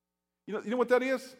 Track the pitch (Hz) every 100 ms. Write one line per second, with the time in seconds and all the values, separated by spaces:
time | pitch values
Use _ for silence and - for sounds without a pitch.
0 | _ _ _ _ - 196 208 247 240 247
1 | 254 254 - -